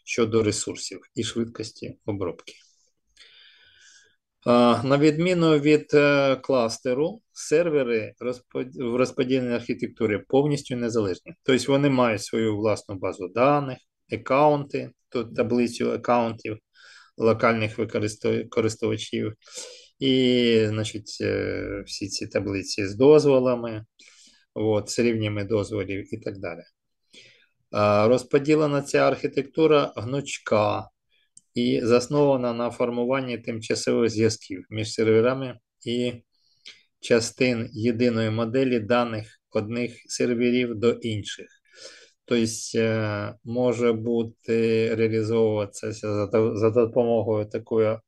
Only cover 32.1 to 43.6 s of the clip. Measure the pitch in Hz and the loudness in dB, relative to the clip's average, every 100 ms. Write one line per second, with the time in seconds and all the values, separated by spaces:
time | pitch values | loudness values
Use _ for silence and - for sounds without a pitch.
32.1 | 147 143 135 123 117 120 - 120 120 120 | 2 2 2 0 -2 -4 -2 -2 -2 -2
33.1 | 135 127 117 120 113 110 113 - 123 113 | -2 -4 -8 -8 -8 -6 -4 0 2 2
34.1 | 107 110 110 - 92 - 110 107 - 110 | 2 0 0 -8 -14 -10 -8 -6 0 4
35.1 | 110 120 135 131 113 _ _ 117 120 123 | 4 4 0 -6 -12 _ _ -6 -2 -4
36.1 | 120 _ _ _ _ - - _ _ - | -6 _ _ _ _ -20 -20 _ _ 2
37.1 | 120 107 - 127 113 117 107 120 110 123 | 2 2 0 0 0 -4 -2 0 2 2
38.1 | 113 110 110 113 131 131 120 101 120 120 | 2 0 0 -2 0 0 0 2 0 0
39.1 | 107 107 _ _ 113 107 120 117 - - | -4 -12 _ _ -6 -4 -4 -6 -8 -8
40.1 | - 127 117 123 123 120 107 117 117 120 | -2 0 2 2 2 0 0 0 0 -4
41.1 | 104 92 - - _ _ - - - - | -6 -8 -14 -18 _ _ -20 -20 -20 -20
42.1 | _ - 120 113 113 - 113 113 110 107 | _ -2 0 0 -4 -6 -2 0 0 -2
43.1 | 104 104 - 117 120 | -4 -8 -10 -6 0